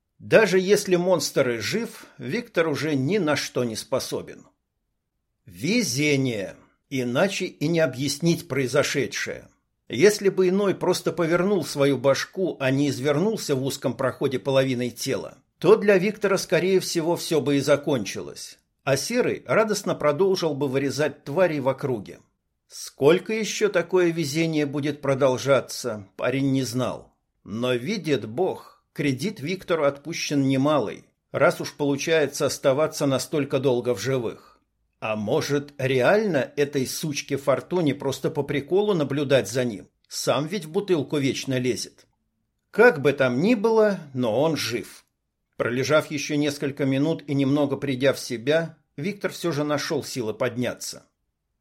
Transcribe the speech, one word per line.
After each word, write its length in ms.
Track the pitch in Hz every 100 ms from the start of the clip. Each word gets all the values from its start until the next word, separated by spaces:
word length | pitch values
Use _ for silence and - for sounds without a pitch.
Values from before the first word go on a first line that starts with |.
| _ _
Даже 420 | 104 175 202 190
если 360 | 185 208 196 175
монстр 520 | 180 175 - 156 123
и 80 | 117
жив, 460 | 107 190 233 - - -
Виктор 500 | 123 214 240 180 160
уже 280 | 131 156 139
ни 220 | 135 208
на 180 | 151 139
что 280 | - 135
не 120 | 120 107
способен. 680 | - 127 - 117 85 - - _ _ _ _ _ _ _ _ _ -
"Везение!" 1120 | 87 143 247 170 123 151 139 131 110 85 - _ _ -
Иначе 560 | 135 123 131 196 - 185
и 220 | - 147
не 120 | 170
объяснить 680 | 160 120 139 - 170 165 -
произошедшее. 1000 | 143 127 143 127 147 113 - 110 62 - _ _ _ -
Если 420 | 113 196 208 196
бы 200 | 175 185
иной 260 | 190 202 -
просто 360 | 165 170 -
повернул 520 | - 160 175 185 196
свою 340 | 139 143 139 127
башку, 600 | 139 131 - - 175 -
а 120 | 135
не 180 | 135 147
извернулся 640 | 117 143 147 208 220 - 135
в 80 |
узком 320 | 135 - 135 117
проходе 440 | 127 - 143 127
половиной 500 | 139 135 135 123 123
тела, 480 | 113 135 101 76 - _ -
то 160 | 165 214
для 220 | 202 196
Виктора, 400 | 202 - 202 196
скорее 420 | - 160 180 190
всего, 360 | 175 170 160 165
всё 260 | - 160
бы 160 | 131 139
и 20 |
закончилось. 1000 | 139 139 165 143 98 107 73 - - - _ _
А 140 | - 135
Серый 460 | - 247 165 101 -
радостно 500 | 160 220 202 190 156
продолжил 580 | 147 143 196 190 165
бы 140 | 139 139
вырезать 560 | 135 139 123 151 -
тварей 360 | - 147 180 151
в 100 | 131
округе. 500 | 131 139 113 87 - _ _ _ _ _
Сколько 640 | - - - 139 185 190
ещё 360 | 220 202 - 208
такое 420 | 175 170 185 175
везение 560 | 165 143 156 165 156 143
будет 340 | 143 143 143
продолжаться, 1080 | 135 139 139 123 131 131 - - 123 107 95 -
парень 360 | 123 135 139
не 100 | 135
знал. 540 | 120 123 113 67 - _ _ _
Но 300 | - 107 123
видит 560 | 123 135 220 156 127 110
Бог, 540 | 120 185 117 - _ _
кредит 460 | - 143 123 185 -
Виктору 460 | 143 185 - 165 143
отпущен 640 | 143 156 151 - 147 135
немалый, 580 | 135 143 147 98 - - _ _
раз 300 | 120 156 165
уж 120 | 156
получается 720 | - 143 139 170 160 139 - 139
оставаться 640 | - 143 135 156 - 143
настолько 520 | 131 - 156 139 139
долго 360 | 131 120 120 117
в 40 |
живых. 600 | 120 135 110 - - _ _ _ _ _
А 160 | 110 107
может, 580 | 107 147 139 143 143 -
реально 760 | 131 127 131 208 220 147 117 -
этой 280 | 143 143 123
сучке 520 | - 156 143 - 139
Фортуне 580 | - 123 - 175 151 -
просто 340 | 135 127 160
по 140 | 147
приколу 500 | 143 147 143 185 208
наблюдать 560 | 180 135 139 135 135 104
за 140 | 127
ним? 240 | 123 98 - _ _
Сам 360 | - - 123 156
ведь 200 | 202 156
в 60 |
бутылку 460 | 185 196 170 - 151
вечно 400 | 135 104 - 127
лезет. 480 | 123 104 - - _ _ _ _ _ _ _
Как 320 | - 240 147
бы 120 | 135
там 280 | 135 131 123
ни 140 | 190 233
было, 440 | 226 220 214 180 147
но 280 | 131 120 113
он 160 | 160 151
жив. 480 | - 117 - - _ _ _ _ _ -
Пролежав 560 | 113 123 131 151 147
ещё 240 | 147 - 147
несколько 500 | 147 147 143 139 135
минут 380 | 135 156 160 -
и 60 |
немного 440 | 139 135 147 143 139
придя 360 | 139 123 135
в 60 | 123
себя, 580 | - 117 120 160 160 - _ -
Виктор 340 | 170 202 -
всё 200 | - 175
же 120 | 143
нашёл 400 | 147 147 - 147
силы 300 | - 135 110
подняться. 720 | 104 127 113 117 - - - - _ _ _ _ _